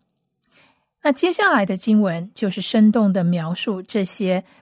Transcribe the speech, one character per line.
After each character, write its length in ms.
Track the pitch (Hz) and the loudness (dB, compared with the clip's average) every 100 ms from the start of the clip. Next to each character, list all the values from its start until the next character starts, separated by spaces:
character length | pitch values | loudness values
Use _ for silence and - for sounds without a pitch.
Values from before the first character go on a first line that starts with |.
| _ _ _ _ _ _ _ _ _ _ | _ _ _ _ _ _ _ _ _ _
那 100 | 302 | -4
接 200 | 277 370 | 0 0
下 200 | 349 403 | 0 2
来 140 | 294 196 | 2 0
的 100 | 190 | -4
经 240 | - 214 | 2 2
文 300 | 202 170 180 | 2 -2 -10
就 140 | - 202 | -6 -6
是 140 | 185 | -4
生 280 | 180 233 214 | -2 4 4
动 220 | 226 208 | 6 2
地 100 | 190 | 2
描 300 | 175 175 160 | 2 0 -2
述 300 | 180 - 190 | -6 -6 -6
这 220 | 185 220 | -6 -4
些 400 | 185 - 185 180 - _ | -4 -4 -2 -2 -4 _